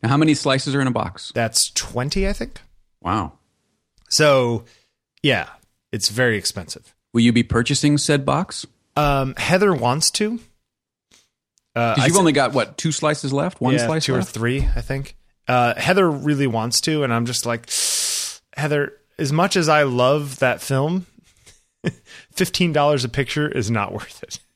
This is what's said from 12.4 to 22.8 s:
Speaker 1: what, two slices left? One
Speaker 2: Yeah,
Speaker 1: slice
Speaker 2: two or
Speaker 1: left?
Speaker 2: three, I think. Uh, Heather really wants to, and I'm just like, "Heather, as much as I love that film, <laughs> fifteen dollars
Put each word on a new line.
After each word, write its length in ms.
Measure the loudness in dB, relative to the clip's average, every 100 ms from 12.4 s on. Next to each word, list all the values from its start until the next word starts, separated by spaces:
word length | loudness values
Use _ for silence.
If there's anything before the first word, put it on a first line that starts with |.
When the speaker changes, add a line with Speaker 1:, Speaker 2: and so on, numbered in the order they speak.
| 2
Speaker 1:
what, 240 | 0 -2 -4
two 140 | -4
slices 400 | -2 -2 -2 -2
left? 300 | -2 -2 -2
One 120 | 0
Speaker 2:
Yeah, 120 | 0 0
Speaker 1:
slice 200 | -2 0
Speaker 2:
two 100 | -2
or 40 |
Speaker 1:
left? 140 | -2
Speaker 2:
three, 340 | -4 -2 0 0 0
I 60 |
think. 340 | -2 -8 -8 -16 _ _ -2
Uh, 280 | 2 2 0
Heather 340 | 0 2 2
really 380 | 2 -2 0 0
wants 340 | -2 -2 -2
to, 220 | -2 -2
and 100 | 0
I'm 120 | 0 -2
just 200 | -4 -4
like, 240 | -6 -6 -6 -4 -4 -4 -4 -8 -12 _ -6
"Heather, 380 | -2 0 -2 -6 _ -6
as 120 | -2
much 240 | 2 2 2
as 140 | 4
I 140 | 4
love 560 | 4 4 4 2 -2 0
that 220 | 0 0
film, 440 | -2 -2 0 -2 -6 _ _ _ -20 -20 _ _
<laughs> 80 | -8 -8 _ -20 -16
fifteen 400 | -4 -2 0 0
dollars 300 | 2